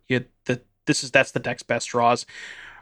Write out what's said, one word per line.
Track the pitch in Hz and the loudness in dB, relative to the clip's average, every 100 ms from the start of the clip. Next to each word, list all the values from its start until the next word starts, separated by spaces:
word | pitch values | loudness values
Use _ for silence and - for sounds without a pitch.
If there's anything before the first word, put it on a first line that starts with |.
| - | -2
you, | 127 - _ | -2 -4 _
the, | - 123 _ _ | -6 -6 _ _
this | - 147 | -2 -2
is, | 131 | 2
that's | 135 131 | 2 2
the | 135 | -2
deck's | 123 120 | -6 -6
best | - 117 - | -4 -4 -2
draws. | 120 117 120 - - - - - - | 2 2 2 -2 -16 -18 -18 -20 -20